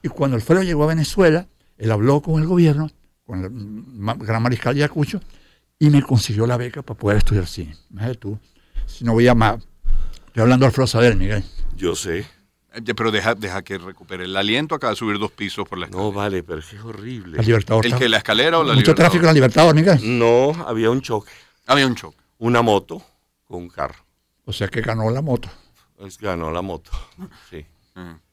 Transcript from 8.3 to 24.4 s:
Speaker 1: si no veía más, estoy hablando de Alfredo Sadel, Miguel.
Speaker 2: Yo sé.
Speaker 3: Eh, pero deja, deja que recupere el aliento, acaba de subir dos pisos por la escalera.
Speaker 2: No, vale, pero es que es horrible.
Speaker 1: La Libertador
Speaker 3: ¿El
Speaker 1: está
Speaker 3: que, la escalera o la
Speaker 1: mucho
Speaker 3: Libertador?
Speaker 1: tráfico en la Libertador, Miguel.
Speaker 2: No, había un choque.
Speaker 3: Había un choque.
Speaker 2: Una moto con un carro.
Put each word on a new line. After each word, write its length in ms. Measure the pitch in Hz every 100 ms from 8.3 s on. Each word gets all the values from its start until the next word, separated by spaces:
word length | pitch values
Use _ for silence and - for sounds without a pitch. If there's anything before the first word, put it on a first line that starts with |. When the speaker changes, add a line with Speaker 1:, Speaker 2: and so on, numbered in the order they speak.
| 110 _ _ _ - -
Speaker 1:
si 180 | -
no 120 | 117 113
veía 180 | 123
más, 220 | 117 110 113 - _ - - - - -
estoy 160 | 120
hablando 220 | 113 127
de 40 | 131
Alfredo 180 | 135 131
Sadel, 300 | 117 120 101
Miguel. 260 | 95 107 - - - -
Speaker 2:
Yo 200 | 90 87
sé. 300 | 95 85 110 _ _ _ _
Speaker 3:
Eh, 200 | 117 113
pero 160 | 107 113
deja, 240 | 104 104
deja 280 | 110 101 95
que 160 | - 95
recupere 460 | 90 92 85 92
el 120 | 90 98
aliento, 380 | 101 120 151
acaba 180 | 151 123
de 40 | 101
subir 200 | 110 104
dos 120 | 104
pisos 340 | - 101 - 95
por 120 | 90
la 80 | 82
escalera. 240 | 92 104
Speaker 2:
No, 20 |
vale, 300 | 98 104 95
pero 160 | 85 80
es 80 | -
que 100 | 101
es 60 |
horrible. 540 | 113 104 113 123 90 76
Speaker 1:
La 40 |
Libertador 440 | 110 113 98 113 117
Speaker 3:
¿El 60 |
Speaker 1:
está 120 | 120
Speaker 3:
que, 40 | 123
la 80 | 110
escalera 400 | - 107 151 165
o 40 |
la 120 | 147
Speaker 1:
mucho 180 | 131 -
Speaker 3:
Libertador? 40 | 156
Speaker 1:
tráfico 260 | 170 180
en 40 | 165
la 60 |
Libertador, 420 | 156 131 - 165
Miguel. 440 | 151 175 151 107 123
Speaker 2:
No, 340 | 117 120 139 160 -
había 240 | 113 113
un 100 | 127
choque. 300 | 131 110 - - _ _ -
Speaker 3:
Había 200 | 139 135
un 80 |
choque. 240 | 117 80 _ _ _
Speaker 2:
Una 220 | 117 120
moto 420 | 117 101 95 82 _ _ _ _ _
con 160 | 90
un 60 | 87
carro. 260 | - 67 - _ _ _ _